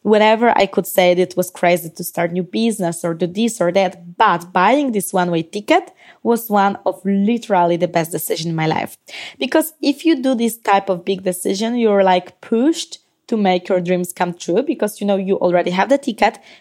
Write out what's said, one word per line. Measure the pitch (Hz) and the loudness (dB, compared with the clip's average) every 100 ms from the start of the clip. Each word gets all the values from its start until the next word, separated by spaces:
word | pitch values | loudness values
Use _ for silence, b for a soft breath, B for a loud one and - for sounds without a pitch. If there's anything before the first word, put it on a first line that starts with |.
Whenever | 214 208 214 226 233 - | 2 4 4 4 4 2
I | 196 | 2
could | 208 180 | 0 -2
say | - 180 | 2 4
it, | 180 | 4
it | 180 180 | 0 -2
was | 180 | -6
crazy | - 175 175 165 | -2 0 2 -2
to | - | -12
start | 175 - 170 | -8 -4 -4
new | 175 | -4
business | 175 220 226 214 170 165 | -4 -2 -2 -2 -4 -4
or | 170 165 | -6 -4
do | 175 | -4
this | 190 233 - | -2 -2 0
or | 175 | 0
that. | 190 185 - - - | 2 0 -2 -6 2
But | 220 175 175 | 2 2 -2
buying | 185 196 285 277 | 2 4 4 0
this | 208 - | -2 -2
one-way | 185 175 170 | -2 0 -2
ticket | 165 208 208 349 370 b b b | -4 -6 0 2 0 b b b
was | 226 233 - | -2 -2 0
one | 202 196 196 - | 2 2 0 -4
of | 185 | -4
literally | 190 196 202 240 - 185 170 170 | -2 0 2 0 0 2 2 2
the | 175 | 0
best | 170 160 | -2 -2
decision | 160 - 170 160 | -4 -6 -6 -4
in | 160 | -2
my | 156 | -2
life. | - - - - B B - | -2 -6 -12 -20 B B -8
Because | 269 320 311 - | 0 0 0 -2
if | 285 277 320 | -2 0 0
you | 269 | 0
do | 262 233 | 0 0
this | 233 220 | -2 -2
type | - 196 196 | 0 0 0
of | 180 | -4
big | 185 185 | -4 -4
decision, | 190 175 196 196 226 240 | -4 -4 -4 -4 -4 0
you're, | 220 202 | 2 4
like, | 190 185 180 - | 4 2 -2 -12
pushed | - 226 277 320 - - _ _ - | -4 0 0 0 -6 -16 _ _ -6
to | 220 | 0
make | 196 180 180 | 2 0 0
your | 185 | -2
dreams | 175 180 180 | 0 -2 -2
come | - 175 170 | -4 -4 -4
true, | - 185 | -4 -2
because, | 302 269 208 - | -2 -2 -4 -4
you | 202 | -2
know, | 196 | -2
you | 190 190 | 0 0
already | 180 175 175 | 2 2 0
have | 180 208 | 0 2
the | 277 | 0
ticket. | 262 208 214 - B B | 0 0 0 0 B B